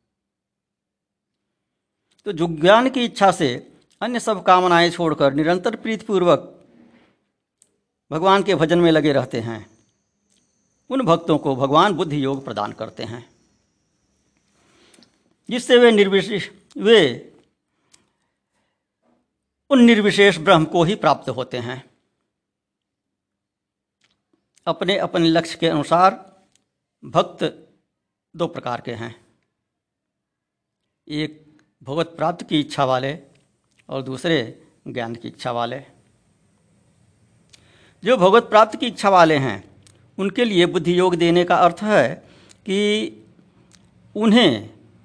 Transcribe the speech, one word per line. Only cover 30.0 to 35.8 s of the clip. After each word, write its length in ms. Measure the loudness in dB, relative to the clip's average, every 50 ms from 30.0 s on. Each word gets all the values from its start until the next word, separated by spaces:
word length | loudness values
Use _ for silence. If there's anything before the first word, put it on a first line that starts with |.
| _ _ _ _ _ _ _ _ _ _ _ _ _ _ _ _ _ _ _ _ _ -12
एक 380 | -10 -8 -8 -8 -10 -16 _ _ _ _ _ _ _ _ -16
भगवत 240 | -10 -6 -6 -6 -6
प्राप्त 360 | -6 -6 -4 -4 -4 -6 -8
की 160 | -4 -4 -4
इच्छा 260 | -4 -4 -4 -4 -2
वाले 340 | -2 -2 -2 -4 -6 -8 -10 -14 _ _ _ _ _ _ _ _ _ _ _ _ -14
और 120 | -12 -10
दूसरे 640 | -10 -10 -10 -8 -4 -2 -2 -2 -2 -6 -12 -20 _ _ _ _ -18 -14
ज्ञान 280 | -10 -10 -10 -10 -10
की 120 | -12 -14 -16
इच्छा 240 | -14 -12 -10 -8
वाले। 280 | -6 -6 -6 -6 -8 -12